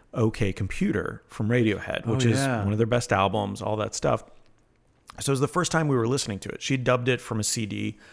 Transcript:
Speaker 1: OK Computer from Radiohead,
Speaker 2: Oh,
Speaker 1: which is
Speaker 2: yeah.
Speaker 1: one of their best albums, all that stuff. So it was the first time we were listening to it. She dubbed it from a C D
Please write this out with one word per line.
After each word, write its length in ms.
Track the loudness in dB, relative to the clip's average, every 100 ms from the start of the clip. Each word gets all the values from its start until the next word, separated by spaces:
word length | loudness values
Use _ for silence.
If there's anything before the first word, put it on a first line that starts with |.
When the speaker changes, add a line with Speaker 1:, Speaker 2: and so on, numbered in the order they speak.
| _
Speaker 1:
OK 380 | 0 0 2 0
Computer 680 | 0 -4 -2 0 0 -2 -6 -10
from 220 | -4 2
Radiohead, 540 | 4 4 2 -4 -4 -2
Speaker 2:
Oh, 60 |
Speaker 1:
which 100 | 2
is 140 | 4 4
Speaker 2:
yeah. 240 | 2 0
Speaker 1:
one 80 | 0
of 60 | 2
their 80 | 2
best 260 | 0 2
albums, 480 | 2 2 2 -2 -4
all 160 | -4 -2
that 180 | -4
stuff. 300 | -2 0 -2 -4 -20 -20 _ _ _ _ _ -20 -6
So 100 | -2
it 40 |
was 60 | 0
the 80 | 0
first 220 | 0 0
time 160 | 2 2
we 80 | 2
were 100 | 2
listening 300 | 0 -2 -6
to 80 | -8
it. 140 | -8
She 140 | -2 0
dubbed 320 | 2 2 2
it 120 | -2
from 200 | -2 -2
a 40 |
C 220 | -2 -2 -4
D 320 | -4 -6 -8 -16